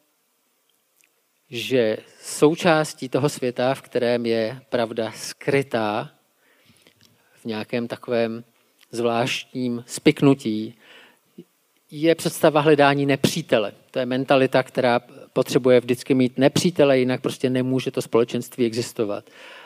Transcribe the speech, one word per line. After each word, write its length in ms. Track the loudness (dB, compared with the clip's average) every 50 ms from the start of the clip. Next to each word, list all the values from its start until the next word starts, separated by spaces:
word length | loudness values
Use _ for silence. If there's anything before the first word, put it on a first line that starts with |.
| _ _ _ _ _ _ _ _ _ _ _ _ _ _ _ _ _ _ _ _ _ _ _ _ _ _ _ _ _ -14
že 480 | -12 -10 -6 -2 0 0 0 0 -2 -4 -8 -18 _ _
součástí 880 | -16 -10 -2 2 4 4 4 4 2 2 2 2 0 -2 -6 -12 -10 -4
toho 200 | -2 0 -2 -2
světa, 440 | -2 -2 -6 -6 -4 -2 -2 -2 -2
v 80 | -4
kterém 440 | -6 -6 -4 -2 0 0 0 0 0
je 360 | -2 -2 0 -2 -4 -6 -10 -12 -6
pravda 420 | -4 -4 -4 -4 -4 -6 -8 -8 -8
skrytá 960 | -12 -14 -14 -14 -12 -6 -2 -2 -2 -2 -2 -4 -4 -2 -2 -4 -4 -6 -10 _ _ _ _ _ _ _ _ _ _ _ _ _ _ _ _ _ _ _ _ _ _ _ _ _ _
v 40 | -12
nějakém 420 | -10 -8 -8 -8 -8 -6 -8 -6 -6
takovém 560 | -10 -12 -8 -4 -2 -2 -2 -2 -4 -8 -14 _ _ _ _ _ _ _ _ _
zvláštním 920 | -8 -4 -2 -2 0 0 -2 -2 -4 -8 -10 _ -10 -6 -6 -6 -6 -6 -10 -12
spiknutí, 880 | -8 0 0 0 2 4 4 4 4 2 0 -4 -4 -4 -6 -8 -12 _ _ -20 -20 -20 -20 -20 _ _ _ _ _ -20 -20 _ _ _ _ _ _ _ _ _
je 240 | -8 -2 2 2 2
představa 460 | 2 0 -6 -4 2 2 2 4 4
hledání 440 | 4 4 6 6 6 4 4 2 2
nepřítele. 680 | 0 0 0 0 -2 -2 -2 -4 0 0 0 0 0 -6 _ _ _
To 80 | -6 -6
je 60 | -4
mentalita, 580 | -2 -2 -4 0 2 4 4 4 4 2 0 0
která 360 | 0 -2 0 0 2 2 0 -2 -6 -20 -20 -14 -6 -2
potřebuje 460 | -2 -2 0 0 0 4 4 4 4
vždycky 340 | 4 2 -4 -4 -2 0 2
mít 240 | 2 2 0 0 2
nepřítele, 640 | 2 2 2 2 0 0 2 2 4 4 4 2
jinak 220 | 2 0 -2 -4
prostě 280 | -4 -6 -6 -4 -4 -2
nemůže 420 | 0 0 -2 -2 -2 -2 -4 -4
to 100 | -6 -6
společenství 640 | -6 0 0 0 0 0 -2 -8 -8 -6 -4 -2 -2
existovat. 600 | -2 -2 -4 -6 -6 -6 -6 -6 -6 -6 -8 -12 -16 -20 -20 -20 -20 -20 -20 -18